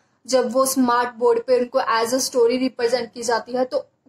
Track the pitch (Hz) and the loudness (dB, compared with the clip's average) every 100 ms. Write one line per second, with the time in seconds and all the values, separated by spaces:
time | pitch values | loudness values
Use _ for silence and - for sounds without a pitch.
0 | _ _ - 254 240 254 262 269 247 240 | _ _ -2 0 2 0 0 2 2 2
1 | 240 226 240 233 262 247 247 262 - 226 | -2 0 0 0 2 0 0 -2 0 0
2 | 233 262 - 262 233 254 262 254 233 247 | 0 -2 0 2 2 2 -2 -2 -2 0
3 | 233 247 233 226 226 247 254 285 - _ | -4 -8 -2 -2 -2 -4 -2 -4 -6 _